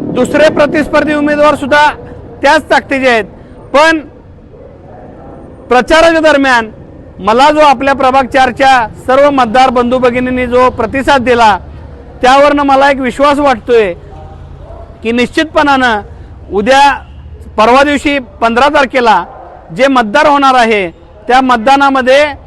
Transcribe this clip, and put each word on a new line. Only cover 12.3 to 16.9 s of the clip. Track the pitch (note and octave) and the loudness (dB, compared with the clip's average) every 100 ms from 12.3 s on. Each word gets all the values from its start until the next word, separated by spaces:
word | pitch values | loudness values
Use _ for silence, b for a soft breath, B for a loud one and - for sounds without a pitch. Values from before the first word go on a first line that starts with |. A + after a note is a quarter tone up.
| C#4 C#4+ C#4+ | 4 4 2
मला | C#4+ C4+ C#4 | 0 2 2
एक | C4+ | 0
विश्वास | B3+ A#3+ C#4+ C#4+ | -4 -2 0 0
वाटतोय | C#4+ A#3+ - A#3 G3 E3+ - - - - - - - - - - | 0 -2 0 0 0 -4 -14 -20 -20 -20 -20 -20 -20 -20 -20 -10
की | A3 | -6
निश्चितपणानं | A#3+ A#3 - D#4 D#4+ C#4+ C4+ B3+ - - B B B - | -2 -2 -2 -2 0 0 0 0 -2 -8 B B B -8
उद्या, | F#3 A3 C4+ C#4 | -4 0 2 2